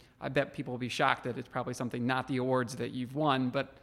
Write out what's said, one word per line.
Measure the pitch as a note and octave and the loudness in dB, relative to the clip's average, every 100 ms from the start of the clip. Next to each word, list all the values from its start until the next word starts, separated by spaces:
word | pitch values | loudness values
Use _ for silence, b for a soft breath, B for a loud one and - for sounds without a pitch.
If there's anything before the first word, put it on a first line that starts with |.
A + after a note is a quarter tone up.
| b b | b b
I | C3 | -2
bet | C3+ C3+ | 0 0
people | - C3 | -2 -6
will | B2 | -4
be | B2 | -4
shocked | - C#3 C3 | 2 4 4
that | B2+ A#2+ | 0 -6
it's | B2 | -4
probably | B2+ B2 | -4 -4
something | B2 B2 B2 A#2+ | -4 -4 -2 0
not | B2+ B2+ | 0 0
the | B2+ | 0
awards | C3 B2+ A#2+ - | 2 2 2 -2
that | A#2+ | -6
you've | B2+ B2 C3+ | -4 -4 0
won, | D#3 C3 B2+ | 4 4 2
but | C3+ C3+ - | 0 -4 -8